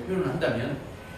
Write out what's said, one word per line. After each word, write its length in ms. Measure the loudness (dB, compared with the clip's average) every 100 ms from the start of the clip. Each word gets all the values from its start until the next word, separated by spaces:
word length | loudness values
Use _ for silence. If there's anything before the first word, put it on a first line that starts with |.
| 0
표현을 200 | 2 2
한다면, 480 | 2 2 2 0 -2 -6 -12 -12